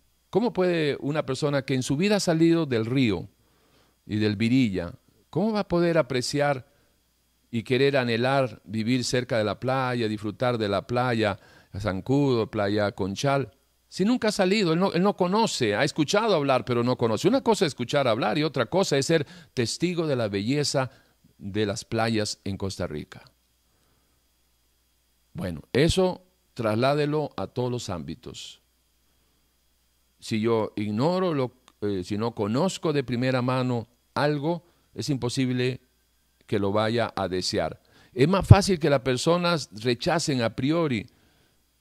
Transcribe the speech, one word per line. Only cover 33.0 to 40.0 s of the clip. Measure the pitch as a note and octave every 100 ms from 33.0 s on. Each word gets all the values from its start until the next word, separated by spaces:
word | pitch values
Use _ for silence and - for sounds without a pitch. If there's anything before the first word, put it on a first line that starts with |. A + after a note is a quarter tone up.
primera | B2 A#2+ B2+ B2+
mano | B2 B2+ B2+ A#2+ - _ _
algo, | - D3 D3 D3 E3+ - _ _
es | - A#2
imposible | C3+ A#2+ C3+ B2+ B2+ B2 B2 _ _ _ _ _ _ -
que | G#2+
lo | G2
vaya | G#2 A2 A#2 A2
a | - F#2+
desear. | F#2 - G2+ D#2+ - _ _ -
Es | A#2+ D3
más | F#3+ -
fácil | G3 G3+ F3+
que | D#3
las | C#3
personas | C3 B2 D#3+ F3 F3 E3+ -
rechacen | G#2 A#2 A#2+